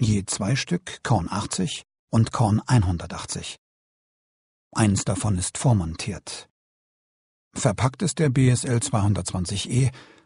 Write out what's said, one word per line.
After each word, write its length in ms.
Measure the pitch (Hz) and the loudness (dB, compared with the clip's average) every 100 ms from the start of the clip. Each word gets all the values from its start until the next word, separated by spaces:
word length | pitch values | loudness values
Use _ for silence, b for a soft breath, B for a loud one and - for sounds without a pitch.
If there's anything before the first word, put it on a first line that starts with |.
Je 240 | 110 101 | 0 0
zwei 320 | 95 - 101 135 | -2 -4 -2 -2
Stück, 480 | - 175 - - | -2 -6 -6 -8
Korn 240 | - 107 85 | 0 0 0
achtzig 540 | 95 - - 185 - - _ - | -6 -6 -4 -4 -6 -16 _ -2
und 240 | 113 113 | 2 2
Korn 280 | - 107 107 | 2 2 2
einhundertachtzig. 1000 | - 123 90 85 - 82 - - - - _ _ _ _ _ _ _ _ _ _ _ | 4 2 4 -2 -6 -12 -10 -10 -10 -16 _ _ _ _ _ _ _ _ _ _ _
Eins 320 | - 110 101 | 2 2 2
davon 320 | - 95 107 92 | 0 -2 0 0
ist 220 | - - | -2 0
vormontiert. 920 | 139 107 82 80 113 82 - - - _ _ _ _ _ _ _ _ _ _ | 2 2 0 -6 -8 -10 -12 -16 -18 _ _ _ _ _ _ _ _ _ _
Verpackt 480 | - 123 92 127 - | -2 0 2 0 0
ist 180 | 185 - | -4 0
der 120 | 151 | 2
B 180 | 131 127 | 4 4
S 160 | 123 | 2
L 160 | 135 117 | 0 -2
zweihundertzwanzig 840 | - 110 101 92 90 92 87 98 - | 0 0 2 0 -2 -4 -4 -4 -2
E 220 | 123 131 B B B | 2 2 B B B